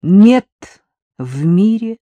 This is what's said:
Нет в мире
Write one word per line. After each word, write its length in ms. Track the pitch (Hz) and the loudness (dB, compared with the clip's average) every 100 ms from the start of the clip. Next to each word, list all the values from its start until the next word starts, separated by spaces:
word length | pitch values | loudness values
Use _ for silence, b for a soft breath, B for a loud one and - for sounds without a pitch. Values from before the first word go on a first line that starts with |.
Нет 460 | - 190 220 254 - _ - _ _ _ _ _ | 2 4 4 2 -4 _ -20 _ _ _ _ _
в 280 | 127 135 | -12 -6
мире 540 | 156 175 214 226 226 226 | -2 0 0 -2 -8 -14